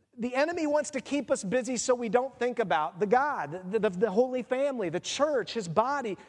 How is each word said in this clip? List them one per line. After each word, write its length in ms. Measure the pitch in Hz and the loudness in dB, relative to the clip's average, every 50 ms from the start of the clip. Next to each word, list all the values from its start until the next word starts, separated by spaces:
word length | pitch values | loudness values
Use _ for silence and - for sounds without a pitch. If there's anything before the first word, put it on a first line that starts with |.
| _ _ - 247 | _ _ -10 -8
The 160 | 220 247 247 | -6 -2 0
enemy 320 | 262 294 330 349 349 311 | 0 0 0 0 -2 0
wants 240 | 294 294 302 285 - | 2 2 0 0 -2
to 100 | - 254 | -6 -8
keep 300 | - - 277 285 233 - | -4 -2 -2 -2 0 0
us 140 | 277 - - | -2 -2 0
busy 320 | 180 226 254 220 240 254 | 0 0 0 0 0 -4
so 180 | 220 - - 247 | -2 2 0 2
we 140 | 240 240 220 | 2 2 2
don't 280 | 208 247 262 269 262 | 2 2 2 2 -4
think 220 | - 240 247 240 240 | -2 -2 -2 0 0
about 400 | 220 170 175 156 151 170 190 170 | 0 2 2 2 2 0 0 -2
the 80 | 214 | 2
God, 640 | 196 233 254 277 302 269 202 151 143 156 185 185 180 | 4 4 4 4 2 0 -2 -4 -6 -8 -10 -8 -2
the, 80 | 208 220 | -2 0
the, 120 | 190 214 | 0 0
the 200 | 175 180 226 214 | 2 2 0 2
Holy 320 | 185 220 254 254 254 254 | 4 2 2 2 0 -4
Family, 460 | 233 - 254 262 277 285 269 233 196 165 | -2 -2 -2 0 0 -2 -2 -2 -4 -2
the 100 | 151 180 | -4 -4
church, 560 | - - - - 285 311 294 240 185 - - | -6 -4 0 0 0 2 2 0 -2 -2 -6
his 140 | 226 196 170 | -6 -4 0
body. 500 | 151 214 233 262 285 285 240 214 175 - - | 2 2 2 2 0 -2 -4 -6 -8 -8 -12